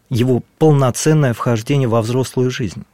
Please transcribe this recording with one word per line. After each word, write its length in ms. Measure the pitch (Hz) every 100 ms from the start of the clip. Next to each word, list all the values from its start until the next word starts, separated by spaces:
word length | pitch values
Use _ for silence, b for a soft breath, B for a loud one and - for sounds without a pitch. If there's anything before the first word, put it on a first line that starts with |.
| -
его 320 | 110 123 120 - -
полноценное 760 | 160 143 131 - 156 156 139
вхождение 560 | 117 - 117 110 143 127
во 140 | 113
взрослую 480 | 110 123 127 - 127
жизнь. 340 | - 104 - -